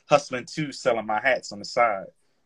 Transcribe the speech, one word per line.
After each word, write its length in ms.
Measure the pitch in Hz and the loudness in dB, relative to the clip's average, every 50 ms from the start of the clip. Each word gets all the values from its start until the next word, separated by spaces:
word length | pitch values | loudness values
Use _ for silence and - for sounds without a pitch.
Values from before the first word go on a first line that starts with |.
| _ | _
hustling 380 | - 151 139 - - 131 123 - | 4 4 4 4 0 -6 -8 -8
too, 280 | - - 156 156 135 123 | -8 -6 -6 -6 -6 -6
selling 320 | - - 131 117 113 107 | -2 0 2 2 2 0
my 160 | 110 107 107 | -2 -2 0
hats 320 | 120 135 123 - - - 107 | 2 2 2 2 -2 -8 -12
on 60 | 101 | -12
the 60 | 101 | -12
side 420 | - - 123 120 113 101 95 - - - _ _ _ _ _ _ | -4 2 2 2 4 2 -2 -6 -10 -16 _ _ _ _ _ _